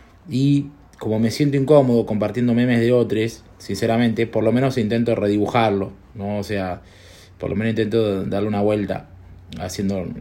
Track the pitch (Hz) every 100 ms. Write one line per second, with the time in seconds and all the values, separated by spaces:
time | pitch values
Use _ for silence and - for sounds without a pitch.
0 | - - 175 127 139 143 139 - - -
1 | 110 110 117 - 147 139 135 147 127 117
2 | 104 107 104 123 120 117 123 117 117 123
3 | 107 104 113 - - - - 98 113 113
4 | 120 110 113 110 110 120 135 123 107 117
5 | 120 104 104 104 98 120 110 98 98 -
6 | - 104 101 104 101 101 92 87 - -
7 | - - - - - 98 113 110 107 113
8 | 107 95 98 98 107 101 104 107 98 -
9 | - - - - - - 92 - 98 98
10 | 87 -